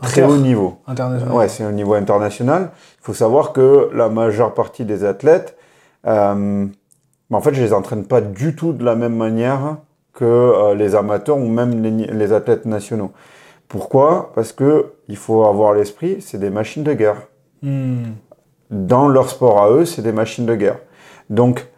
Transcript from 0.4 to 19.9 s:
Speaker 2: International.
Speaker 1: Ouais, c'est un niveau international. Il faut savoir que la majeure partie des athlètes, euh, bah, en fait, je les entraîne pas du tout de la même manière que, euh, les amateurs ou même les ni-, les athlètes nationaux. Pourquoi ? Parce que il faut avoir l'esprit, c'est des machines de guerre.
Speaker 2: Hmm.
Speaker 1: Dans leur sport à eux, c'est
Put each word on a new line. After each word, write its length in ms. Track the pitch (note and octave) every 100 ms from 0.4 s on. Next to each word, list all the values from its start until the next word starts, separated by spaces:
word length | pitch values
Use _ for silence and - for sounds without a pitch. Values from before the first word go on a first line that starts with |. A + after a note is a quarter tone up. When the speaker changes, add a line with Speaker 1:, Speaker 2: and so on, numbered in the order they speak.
| C3 A2+ F2+ - -
Speaker 2:
International. 480 | B2+ B2+ B2 A#2+
Speaker 1:
Ouais, 140 | A#2+ A2+
c'est 160 | -
un 80 | G#2+
niveau 220 | G#2 G2+
international. 760 | G#2 G2 G2+ G#2 - B2 F3 F3 - _ _
Il 40 |
faut 100 | -
savoir 380 | G#2 A2+ C#3 -
que 360 | C3+ C3 C#3 -
la 140 | A#2 A2+
majeure 420 | A2 A2+ G#2 A2
partie 300 | A#2 G#2+ -
des 200 | G#2+ G2
athlètes, 520 | G2+ G2 D3 F3+ - - _ _ _ _ -
euh, 600 | G#2+ G2+ G2+ G2+ G2+ G2+ - _ _ _ _ _
bah, 80 | G#2+
en 20 |
fait, 140 | D3+
je 80 | C3+
les 100 | A2+
entraîne 320 | G2+ - A2
pas 160 | F#2+ B2+
du 340 | G2+ G2 D3+
tout 180 | D3 E3
de 120 | B2
la 100 | A#2+ A2+
même 200 | A#2 A2+
manière 640 | A2 A2+ B2 C3+ D3 D3+ _ _ _
que, 120 | -
euh, 500 | A#2 A#2+ B2 G2 G#2
les 200 | G2+ G#2
amateurs 440 | G#2 G#2 G2+ - C#3+
ou 100 | A#2
même 340 | A2+ B2 A#2
les 80 | A2
ni-, 160 | A2 G#2+
les 260 | G#2+ G#2
athlètes 320 | G#2+ A#2+ A2 A2+
nationaux. 460 | G#2+ - A2+ F#2+ - _ - - _ _
Pourquoi ? 600 | G2+ - C3 D3 F3 -
Parce 180 | - A2+
que 400 | - C#3 D3+ - _ -
il 80 | G2+
faut 280 | - A2
avoir 280 | G#2+ G2+ G#2+
l'esprit, 460 | G#2 G2+ - E3+ F#3+
c'est 180 | - G2+
des 120 | G2
machines 320 | G#2 A2 D#3
de 80 | D3+
guerre. 300 | B2+ G#2+ G#2 - _ _ _
Speaker 2:
Hmm. 500 | C#3 C#3 C3 B2 A2+ A2 _ _ _ _ _
Speaker 1:
Dans 380 | G#2 F#2 B2 C#3+
leur 220 | C3 B2+
sport 300 | - B2 G2+
à 80 | G2+
eux, 140 | C3+
c'est 160 | E3+